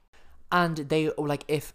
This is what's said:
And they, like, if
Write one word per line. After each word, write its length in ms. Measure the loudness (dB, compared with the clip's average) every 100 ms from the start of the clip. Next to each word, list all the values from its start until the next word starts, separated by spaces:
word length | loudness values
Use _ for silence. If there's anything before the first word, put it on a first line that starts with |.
| _ -20 -20 -20 0
And 240 | 2 2 0
they, 340 | 0 2 2 0
like, 260 | 0 -2 -2
if 240 | -2 -2